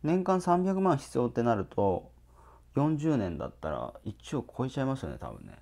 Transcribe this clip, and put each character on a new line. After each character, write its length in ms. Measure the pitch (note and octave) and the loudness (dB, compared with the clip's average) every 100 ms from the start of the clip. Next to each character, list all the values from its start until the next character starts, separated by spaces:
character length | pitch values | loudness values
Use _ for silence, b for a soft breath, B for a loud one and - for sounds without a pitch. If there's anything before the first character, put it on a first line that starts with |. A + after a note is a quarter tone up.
年 220 | D3+ F3+ | 2 0
間 160 | F#3 F#3 | 2 2
三 240 | F3+ F3 | 4 2
百 160 | F#3 F#3+ | 4 2
万 160 | F#3+ D3 | 2 2
必 220 | - C3 | 0 -2
要 80 | B2 | 0
っ 40 | |
て 120 | A#2+ | 2
な 120 | A#2+ | 2
る 120 | A2 - | 2 0
と、 440 | - G2+ F2+ - - - b b b - | 2 2 2 -4 -20 -20 b b b -6
四 220 | - D3 D#3 | 0 2 2
十 220 | D#3 C#3+ | 2 2
年 180 | F#2+ D#2 | 0 -2
だ 120 | C2 | -6
っ 40 | |
た 160 | - D2+ | -6 -4
ら 240 | C#2 A#1 - | -4 -6 -8
一 320 | - - - D3 | -12 -12 -6 -6
億 180 | A#2 - | -6 -6
超 80 | |
え 60 | B2+ | -4
ち 100 | C#3+ | -2
ゃ 40 | |
い 20 | C3+ | -2
ま 100 | C3+ | -2
す 60 | |
よ 80 | D#2 | -6
ね、 80 | C2 | -8
多 100 | B1+ | -10
分 160 | G#1+ G1+ | -12 -16
ね。 120 | - | -18